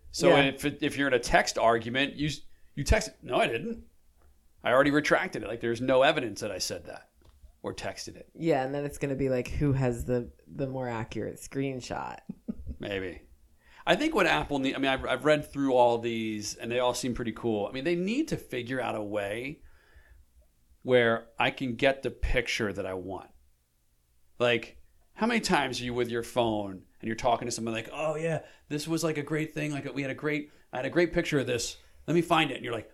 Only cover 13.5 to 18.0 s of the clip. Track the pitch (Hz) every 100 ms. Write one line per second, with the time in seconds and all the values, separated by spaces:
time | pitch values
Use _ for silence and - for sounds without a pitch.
13.5 | _ _ - - 180 311 233 170 151 151
14.5 | 143 131 131 139 131 123 127 139 147 143
15.5 | 139 139 127 120 117 117 113 110 107 101
16.5 | - 117 120 123 123 131 117 117 107 117
17.5 | 107 101 131 147 175